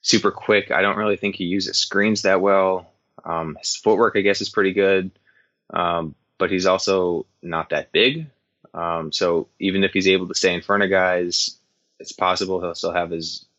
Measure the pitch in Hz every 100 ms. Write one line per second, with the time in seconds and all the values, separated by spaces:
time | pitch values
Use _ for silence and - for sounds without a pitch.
0 | - 107 98 - - 104 - 67 98 104
1 | 107 101 101 95 87 98 92 - - 98
2 | 104 104 98 95 98 98 95 92 87 _
3 | _ - 82 82 80 76 - - 107 101
4 | 113 107 98 98 98 - 95 95 98 95
5 | 92 _ _ _ _ _ _ 82 87 85
6 | 80 - _ _ 92 95 92 95 - 95
7 | 90 85 - _ 87 82 80 76 73 80
8 | 120 151 156 _ _ _ _ 85 85 85
9 | 80 - 90 85 - _ 98 95 98 98
10 | 95 95 92 - 95 87 - 101 98 95
11 | 92 90 87 85 - - _ _ _ _
12 | - - 92 90 92 92 87 85 87 87
13 | 85 85 82 - _